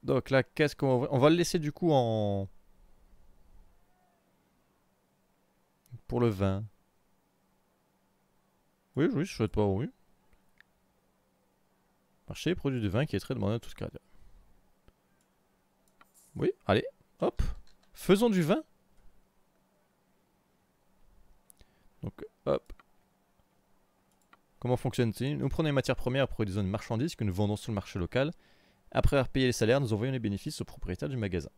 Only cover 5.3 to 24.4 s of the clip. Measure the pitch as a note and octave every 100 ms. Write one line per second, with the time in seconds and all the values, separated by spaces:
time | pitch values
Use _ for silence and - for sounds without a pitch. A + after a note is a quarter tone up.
5.3 | _ _ _ _ _ _ - _ A#2+ A#2+
6.3 | F#2+ G2 F#2+ G#2+ _ _ _ _ _ _
7.3 | _ _ _ _ _ _ _ _ _ _
8.3 | _ _ _ _ _ _ - G3 G3+ G#2
9.3 | - G#2+ A2 G#2 G2 E3 _ _ _ _
10.3 | _ _ _ _ _ _ _ _ _ _
11.3 | _ _ _ _ _ _ _ _ _ -
12.3 | G2 C#3+ F#3 C#3+ B2+ G#2+ G2 D3 G2 -
13.3 | B2+ G2 A#2 - - - - _ - -
14.3 | - _ - _ _ - _ _ _ _
15.3 | _ _ _ _ _ _ _ - _ _
16.3 | - - - - G2+ C5 _ _ _ E4
17.3 | - - - - - _ - - G3 A#3+
18.3 | F#3+ D#3 B3 - _ _ _ - - _
19.3 | _ _ _ _ _ _ _ _ _ _
20.3 | _ _ _ _ _ _ _ - - -
21.3 | - _ - - _ _ _ - - -
22.3 | _ - C#2 _ - _ _ _ _ _
23.3 | _ _ _ _ _ _ _ _ _ _
24.3 | _